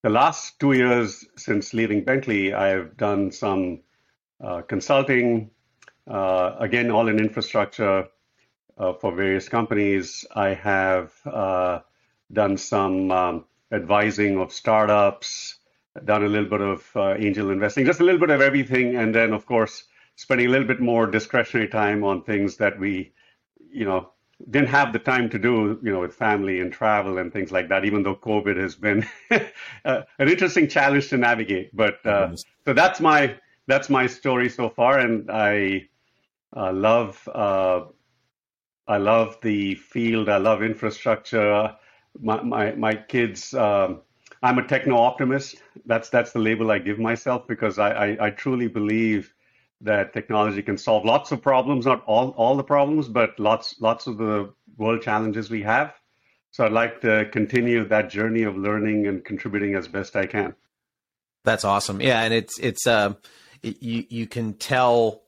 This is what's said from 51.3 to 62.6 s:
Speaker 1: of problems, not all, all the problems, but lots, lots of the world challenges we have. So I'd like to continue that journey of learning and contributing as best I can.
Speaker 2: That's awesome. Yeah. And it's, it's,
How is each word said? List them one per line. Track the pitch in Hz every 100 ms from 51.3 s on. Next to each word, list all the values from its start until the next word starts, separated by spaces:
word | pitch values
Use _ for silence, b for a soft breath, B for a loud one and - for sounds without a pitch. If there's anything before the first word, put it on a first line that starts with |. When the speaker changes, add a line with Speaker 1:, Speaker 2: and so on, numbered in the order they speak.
Speaker 1:
of | 135
problems, | 139 131 127 139 123
not | 123 -
all, | 127 131 127
all | 117 139
the |
problems, | 135 143 143 156 135
but | 113 113 -
lots, | 107 110 - -
lots | 113 117 -
of | 107
the | 110 107 101 _ _ -
world | 110 113
challenges | 117 107 110 107 107
we | 113
have. | 101 120 151 - _ _ _ _ _
So | - 107
I'd |
like | 110 117 -
to | 117 107 107
continue | 117 104 123 120 120 107
that | 107 104
journey | 98 110 113
of | 110 95
learning | 101 107 107 107 101
and | 95 -
contributing | 101 117 104 101 98
as | 87
best | 98 95 104
I | 95
can. | 110 92 - _ _ _ _ _ _ _ _
Speaker 2:
That's | - 110 104
awesome. | 101 - 98
Yeah. | 131 117
And | 113
it's, | 113 110
it's, | -